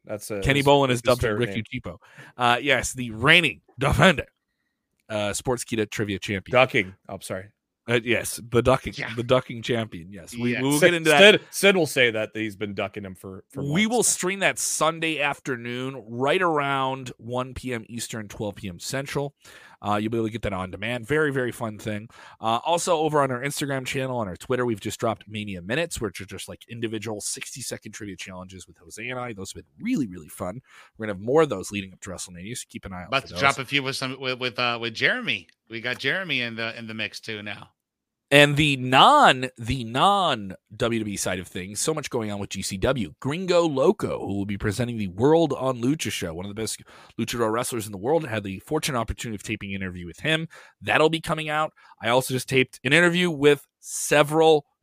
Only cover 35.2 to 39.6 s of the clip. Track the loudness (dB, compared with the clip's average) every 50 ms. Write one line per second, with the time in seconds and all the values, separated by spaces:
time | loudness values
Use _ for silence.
35.2 | -2 -4 -4 -6 -6 _ _ _ _ -14 -12 -8 -6 -6 -6 -4 -2 -2 -2 -2
36.2 | -4 -4 -4 -4 -4 -4 -6 -6 -6 -6 -6 -8 -12 -10 -8 -6 -6 -8 -8 -10
37.2 | -12 -10 -10 -10 -10 -12 -12 -14 -16 -20 _ _ _ _ _ _ _ _ _ _
38.2 | _ 4 6 8 8 8 6 4 2 2 2 0 0 4 6 8 8 10 10 8
39.2 | 8 8 6 4 0 -8 -8 -8